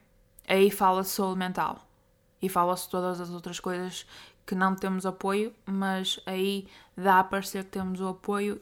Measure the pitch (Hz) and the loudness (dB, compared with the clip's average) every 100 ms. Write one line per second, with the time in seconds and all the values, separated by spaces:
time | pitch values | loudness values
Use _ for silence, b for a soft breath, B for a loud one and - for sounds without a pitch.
0 | _ _ _ - - 190 196 196 190 185 | _ _ _ -10 2 6 6 6 4 4
1 | 190 - 190 185 185 185 156 - - _ | 0 -2 -2 -2 -2 -2 -4 -4 -14 _
2 | _ _ _ _ 190 185 175 180 - 185 | _ _ _ _ -2 2 2 0 -2 -2
3 | 180 175 175 175 180 170 190 180 180 - | -2 -4 -6 -10 -10 -8 -4 -4 -6 -8
4 | B B B B - 190 190 190 190 185 | B B B B -6 0 2 2 -2 -2
5 | 190 185 196 202 220 - - 196 196 190 | -2 -4 -2 0 -2 -6 -6 -2 0 -2
6 | 190 - - 190 196 196 190 B B - | -2 -6 -4 -2 0 -2 -6 B B 0
7 | 190 185 - 196 190 202 190 196 185 185 | 6 6 6 0 -4 -6 -6 -6 -4 -4
8 | 190 180 - 202 208 202 | -4 -4 -4 -2 -2 -4